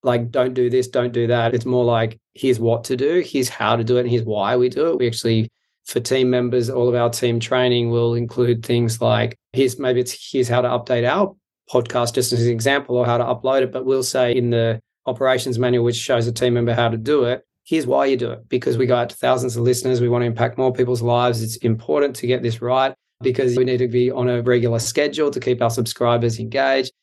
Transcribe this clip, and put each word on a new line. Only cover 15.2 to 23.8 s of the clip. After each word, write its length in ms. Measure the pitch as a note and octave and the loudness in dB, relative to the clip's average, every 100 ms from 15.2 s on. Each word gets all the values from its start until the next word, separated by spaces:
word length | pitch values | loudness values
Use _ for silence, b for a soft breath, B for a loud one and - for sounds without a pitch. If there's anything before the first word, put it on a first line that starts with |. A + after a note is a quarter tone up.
| C3 C3 B2+ A#2 | 2 2 0 -2
manual, 260 | B2 B2 | 2 2
which 120 | A#2+ A2+ | 2 -2
shows 300 | - B2 A#2 | -2 0 0
a 60 | |
team 220 | A#2 B2+ | 0 0
member 200 | A#2+ A#2+ | 2 0
how 140 | A2+ A#2 | 2 0
to 80 | A2+ | 0
do 280 | A2 D3 | 0 2
it, 180 | A#2+ B2+ _ _ | 2 -2 _ _
"Here's 220 | - D#3+ B2+ | -4 -2 0
why 200 | C3+ C#3 | 2 2
you 100 | C3 | 0
do 140 | A#2+ | -2
it, 180 | - - | -8 -6
because 280 | C3 B2+ A#2+ | -4 -2 0
we 80 | B2+ | 2
go 100 | B2 | 2
out 140 | A#2+ | 0
to 60 | - | -2
thousands 400 | B2+ B2+ B2+ A#2 | 0 0 0 -2
of 60 | |
listeners. 380 | A#2+ B2 C3 B2 | 0 0 0 0
We 80 | A#2+ | 2
want 140 | A#2+ | 2
to 40 | A#2+ | 0
impact 320 | A#2 B2 - | 0 -2 0
more 140 | C3 | -2
people's 300 | B2 B2 B2 | 0 0 0
lives. 400 | A#2 A#2+ B2 A2+ | 0 2 2 0
It's 140 | A2+ A2+ | -4 -4
important 600 | A#2+ A2 - D3+ C#3+ B2 | -2 -2 0 0 0 -2
to 100 | A#2+ | -2
get 160 | B2 | -2
this 180 | A#2 A2+ | -2 -4
right 320 | A#2+ B2+ C3+ C3+ _ _ | -2 0 0 -4 _ _
because 340 | C3 B2+ C3 B2 | -2 0 0 2
we 80 | |
need 140 | B2+ | 2
to 100 | B2+ | 2